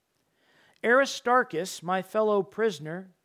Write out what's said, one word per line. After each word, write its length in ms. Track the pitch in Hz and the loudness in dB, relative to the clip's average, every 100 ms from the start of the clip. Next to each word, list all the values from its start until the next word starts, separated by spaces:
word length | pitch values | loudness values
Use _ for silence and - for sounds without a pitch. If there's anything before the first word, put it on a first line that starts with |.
| _ _ _ _ _ _ _ _ | _ _ _ _ _ _ _ _
Aristarchus, 1000 | 220 254 277 - 247 254 247 160 185 - | 2 4 2 -2 2 2 2 -4 -6 -8
my 180 | 170 190 | -4 -4
fellow 400 | 180 214 214 208 | -2 0 2 2
prisoner, 680 | - - 220 147 156 175 190 _ | -2 -2 -2 -4 -10 -12 -14 _